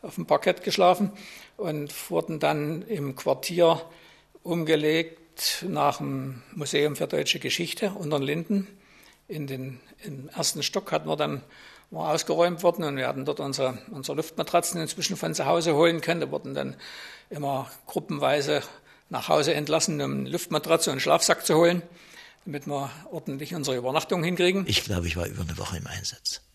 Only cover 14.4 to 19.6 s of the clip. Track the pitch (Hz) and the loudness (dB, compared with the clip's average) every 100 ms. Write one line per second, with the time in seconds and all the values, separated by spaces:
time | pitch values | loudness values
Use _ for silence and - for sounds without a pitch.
14.4 | 156 175 170 175 156 - 165 175 165 156 | 2 2 2 -4 -6 -4 -4 -2 -4 -2
15.4 | 143 170 170 147 170 165 156 170 143 147 | 2 2 4 6 6 4 0 -2 -2 -4
16.4 | - 139 139 139 - - - - _ 151 | -6 -6 -6 -8 -16 -16 -16 -20 _ -6
17.4 | 143 135 131 - - - 151 147 139 147 | -4 -4 -6 -14 -6 -6 -4 0 2 2
18.4 | 139 151 - - _ - _ - - 151 | 2 0 -2 -16 _ -20 _ -8 2 4
19.4 | 147 151 | 4 0